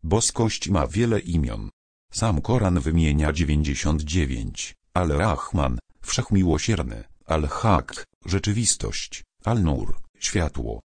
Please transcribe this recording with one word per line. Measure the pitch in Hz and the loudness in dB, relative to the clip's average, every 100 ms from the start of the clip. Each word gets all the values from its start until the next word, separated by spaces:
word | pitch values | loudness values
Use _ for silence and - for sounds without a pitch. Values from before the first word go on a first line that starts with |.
Boskość | 78 101 - - 113 - - | 2 0 0 0 -2 -2 0
ma | 95 71 | 0 0
wiele | 92 120 107 | 0 0 0
imion. | - 82 65 107 - _ _ _ _ | 0 0 0 -4 -10 _ _ _ _
Sam | - 113 92 | -4 0 0
Koran | - 123 95 87 | 2 2 2 2
wymienia | 67 82 80 73 76 | 2 2 4 4 2
dziewięćdziesiąt | 76 76 76 78 67 78 76 | 0 2 2 0 0 0 0
dziewięć, | 73 87 71 62 69 - - - _ | 0 0 0 -2 -6 -8 -12 -14 _
Al-Rahman, | 90 90 73 104 80 - 82 67 62 - _ | -2 0 2 0 0 -2 0 0 -2 -8 _
Wszechmiłosierny, | - - - 101 90 78 - 101 65 53 - - - | -6 -4 2 2 4 2 0 -2 -2 -8 -14 -20 -4
Al-Haq, | 80 73 - 113 87 58 - - _ - | -2 0 0 2 2 0 -14 -16 _ -4
Rzeczywistość, | 98 104 104 113 - 104 - - - - _ | -2 0 0 0 0 -2 -6 -8 -12 -18 _
Al-Nur, | - 117 85 67 - - - _ | -2 2 2 2 2 0 -2 _
Światło. | - 98 82 - 57 55 _ | -4 0 -2 -2 -6 -8 _